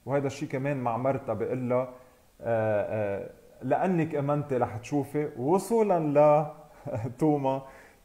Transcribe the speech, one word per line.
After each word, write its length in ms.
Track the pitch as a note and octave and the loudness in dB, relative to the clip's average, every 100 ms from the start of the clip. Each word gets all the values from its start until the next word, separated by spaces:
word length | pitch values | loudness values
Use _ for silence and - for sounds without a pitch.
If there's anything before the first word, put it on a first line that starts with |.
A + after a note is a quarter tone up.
| A#2 | -4
وهذا 200 | C#3 C3+ | -2 -2
الشيء 220 | - D3+ | -4 -6
كمان 280 | C3+ C#3 C#3 | -4 -2 -2
مع 200 | A#2+ A2+ | -2 0
مرتا 360 | B2+ C3+ - | 0 -2 -2
بقول 360 | G#2+ A#2 C3 A#2+ | -4 -2 -2 0
لها، 200 | B2 B2+ - - _ _ _ | 0 -2 -8 -20 _ _ _
آه، 800 | A#2 A2+ A2 G#2 F#2+ G#2+ G#2 G2 | -2 0 2 0 0 -2 -2 -4
آه، 100 | - - - - | -6 -14 -20 -10
لأنك 520 | C3 C#3+ F3 F3 D#3 | -2 0 2 2 0
آمنتي 420 | D3 C#3 D3 C#3+ B2 | 0 0 0 0 -2
رح 200 | A#2 A2+ | -2 -4
تشوفي، 520 | - C#3+ C3+ D3+ D3 - | -4 -2 -2 -4 -4 -4
وصولا 600 | C3 F#3+ F#3+ A3+ G#3 F3 | 0 0 2 2 2 2
ل 480 | D3+ C#3+ D3+ D3 D3+ - - - | 4 6 6 6 2 -6 -20 -16
<laughs> 360 | - A2 B2 A#2 | -10 -6 -6 0
توما، 440 | D#3 D3 C3+ C3+ C3+ - - - | 2 2 0 -2 -6 -18 -20 -20